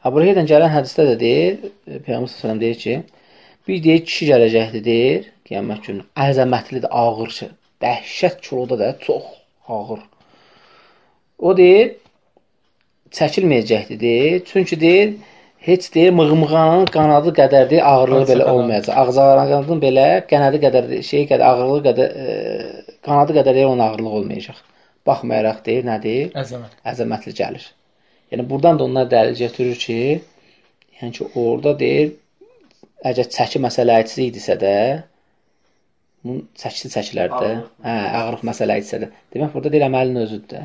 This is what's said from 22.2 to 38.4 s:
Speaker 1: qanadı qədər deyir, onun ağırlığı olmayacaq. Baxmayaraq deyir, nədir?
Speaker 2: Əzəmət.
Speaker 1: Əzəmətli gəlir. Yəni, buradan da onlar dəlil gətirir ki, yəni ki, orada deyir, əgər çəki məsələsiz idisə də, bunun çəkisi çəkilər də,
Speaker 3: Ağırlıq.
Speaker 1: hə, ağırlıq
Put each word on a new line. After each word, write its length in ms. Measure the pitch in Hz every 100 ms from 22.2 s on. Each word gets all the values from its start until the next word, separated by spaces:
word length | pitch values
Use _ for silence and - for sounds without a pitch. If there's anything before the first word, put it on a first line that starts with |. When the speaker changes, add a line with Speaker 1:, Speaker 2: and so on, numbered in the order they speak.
| 131 110 - 107 - - - -
Speaker 1:
qanadı 320 | - 143 151
qədər 200 | 151 135 131
deyir, 100 | 135
onun 140 | 123
ağırlığı 300 | 110 107 110
olmayacaq. 520 | 107 101 104 104 - _ _ _ _ -
Baxmayaraq 520 | 135 120 110 110 107
deyir, 200 | - 117 123
nədir? 460 | 110 117 147 156
Speaker 2:
Əzəmət. 420 | - 131 123 113 _
Speaker 1:
Əzəmətli 500 | 117 117 117 110 -
gəlir. 320 | 110 98 - - _ _ _ _ _ _
Yəni, 120 | 117 123
buradan 320 | 135 165 160
da 40 |
onlar 240 | 131 127 123
dəlil 280 | 120 113 120
gətirir 400 | 120 - 123 120
ki, 240 | - 117 127 160 - _ _ _ _ _ _ _
yəni 140 | 120
ki, 180 | 120 -
orada 420 | - 117 123 147
deyir, 380 | 143 127 139 151 151 _ _ _ 494 _ _ _ _
əgər 300 | 131 123 123
çəki 320 | - 120 151
məsələsiz 600 | 127 - 120 117 113 -
idisə 340 | 127 113 - 90
də, 180 | - 101 117 151 - _ _ _ _ _ _ _ _ _ _ _
bunun 200 | 120 131 -
çəkisi 400 | _ - - 127
çəkilər 380 | - 104 - 90
də, 180 | 90 107
Speaker 3:
Ağırlıq. 220 | 113 113 _
Speaker 1:
hə, 180 | 120 113 101
ağırlıq 320 | 113 117 113